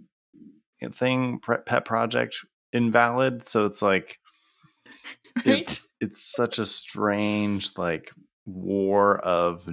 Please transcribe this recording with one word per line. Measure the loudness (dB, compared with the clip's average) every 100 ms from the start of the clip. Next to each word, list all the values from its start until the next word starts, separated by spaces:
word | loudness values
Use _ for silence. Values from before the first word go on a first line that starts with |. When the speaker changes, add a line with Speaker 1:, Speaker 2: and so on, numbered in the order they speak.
| -20 _ _ _ -20 _ _ _ -12
Speaker 1:
thing, | -2 0 0 -2 -6
pre-, | -4 -4 -2
pet | -4
project | -2 -2 0 0 -2 -6 -14 _ _
invalid. | -2 2 4 4 2 0 -2
So | -2 0 0
it's | 2
like, | 2 2 0 -14 _ _ _ _ _ _ -20 -20 -20 -20 -12 0 2
Speaker 2:
Right? | 2
Speaker 1:
it's, | 2 -2 -4 _
it's | -8 -4 -2
such | 0 0 -2
a | -4
strange, | -6 -8 -2 0 2 0 0 0 -2 -4 -4
like, | -4 -4 -8 -20 _ _ -14
war | -8 -2 0 2 4 4 4
of | 2 2 2 -2 -6